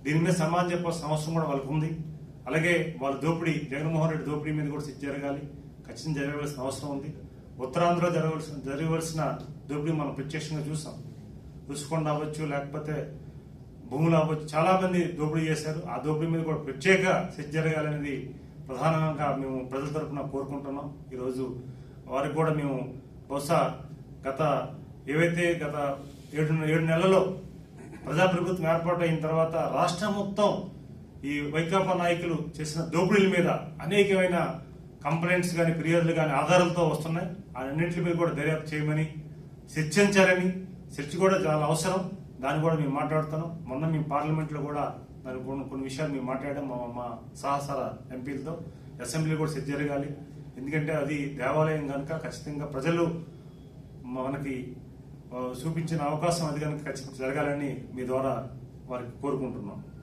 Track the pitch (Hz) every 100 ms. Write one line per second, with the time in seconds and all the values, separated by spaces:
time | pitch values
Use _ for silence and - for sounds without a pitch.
0 | 139 156 175 165 160 175 175 175 175 160
1 | 147 156 156 165 156 139 135 156 156 -
2 | - - - - - 151 165 170 156 -
3 | 135 131 147 165 165 147 131 135 156 160
4 | 160 156 139 147 151 151 143 147 - -
5 | 143 139 143 143 - - - - - -
6 | 156 147 139 147 147 - 139 - 151 139
7 | 151 - - - - - 127 170 175 175
8 | 175 160 156 156 - 139 127 139 160 165
9 | 160 160 143 - - - - 147 151 156
10 | 139 123 135 156 - 151 147 156 - -
11 | - - - - - - - 147 - 160
12 | 151 151 151 151 156 143 139 156 151 147
13 | - - - - - - - - - 131
14 | 165 160 156 151 - 160 180 190 185 180
15 | 160 139 156 160 156 156 156 156 170 127
16 | 151 156 165 165 160 151 131 131 185 185
17 | 185 170 - - 147 156 156 156 151 147
18 | 143 127 - - - - - 123 151 160
19 | 156 143 147 135 135 131 127 135 147 151
20 | 151 147 - 135 135 139 139 139 147 -
21 | - 127 127 127 131 - - - - -
22 | - 131 143 147 156 151 143 127 123 -
23 | - - - 139 147 170 - - - -
24 | - - - - 151 143 151 - - -
25 | 135 151 170 165 170 165 147 147 143 139
26 | - - - 147 151 160 151 160 160 165
27 | 190 190 - - - - - - - -
28 | - 151 185 175 170 185 160 165 165 170
29 | 170 156 156 160 160 165 156 - - 170
30 | 208 202 202 - 202 - - - - -
31 | - - 139 147 143 156 165 190 185 180
32 | 175 170 170 156 - - 151 165 - 160
33 | 190 208 190 180 165 - - - 151 202
34 | 196 190 180 175 156 - - - - -
35 | 143 165 170 180 175 165 170 156 151 170
36 | 165 160 156 135 151 180 175 175 160 147
37 | 160 165 190 - - 123 135 147 170 165
38 | 165 165 170 139 147 156 - 151 151 151
39 | 156 - - - - - - - 156 202
40 | 202 196 185 180 180 180 - - - -
41 | 143 180 190 190 156 151 151 160 208 185
42 | 180 - - - 131 151 160 160 139 139
43 | 147 156 151 156 165 - - 135 160 160
44 | 143 147 151 156 147 147 143 147 - -
45 | - - 135 127 131 135 131 131 135 135
46 | 151 139 123 131 139 139 135 123 120 120
47 | 120 117 - - 143 143 143 - 131 -
48 | - 127 127 135 160 165 - - - -
49 | - 160 156 156 151 135 131 143 143 143
50 | 143 - - - - - 135 151 147 151
51 | 143 151 139 120 127 151 156 156 139 135
52 | - 160 - - - 147 - 135 156 170
53 | 170 - - - - - - - - -
54 | 123 127 131 143 139 127 - - - -
55 | - - - 123 127 123 156 165 - 160
56 | 143 156 170 165 156 147 151 147 139 131
57 | - - 131 139 147 143 139 117 - 123
58 | 123 131 135 123 - - - - - 123
59 | 120 - 143 135 127 113 101 101 - -